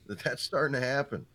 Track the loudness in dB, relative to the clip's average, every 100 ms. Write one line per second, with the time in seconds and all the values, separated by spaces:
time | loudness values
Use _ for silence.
0 | -8 -4 -4 -2 -2 2 2 2 2 2
1 | 0 -4 -8